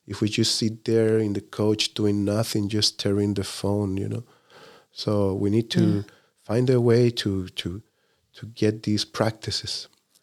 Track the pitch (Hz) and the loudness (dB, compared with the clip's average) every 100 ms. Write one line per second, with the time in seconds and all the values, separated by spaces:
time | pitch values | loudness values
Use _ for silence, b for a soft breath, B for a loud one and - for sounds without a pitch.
0 | - 98 107 110 113 - 113 113 - 113 | -12 -4 -2 0 0 0 -2 -4 0 2
1 | 110 110 107 101 - - 107 107 - - | 4 2 0 -4 -6 -2 0 0 -2 0
2 | 107 104 101 104 113 113 101 107 101 - | 0 2 0 0 0 -2 -2 0 -2 -2
3 | - 101 101 101 95 - 98 101 101 95 | -2 0 0 -2 -4 -4 -2 0 -2 -4
4 | 104 107 117 b b b b b b - | -4 -6 -10 b b b b b b -8
5 | - 104 98 95 101 110 113 - 110 104 | -2 0 0 0 0 0 0 2 2 2
6 | 101 b b b - 110 127 127 120 117 | -4 b b b -4 0 4 4 6 6
7 | 120 117 107 95 92 - 87 95 - _ | 4 2 -2 -2 -4 -8 -8 -8 -14 _
8 | _ _ _ - 107 113 107 107 - 104 | _ _ _ -18 -16 -2 0 0 0 -2
9 | - - 110 - - - - - - _ | -2 -2 -2 -2 -8 -8 -8 -10 -12 _
10 | _ _ | _ _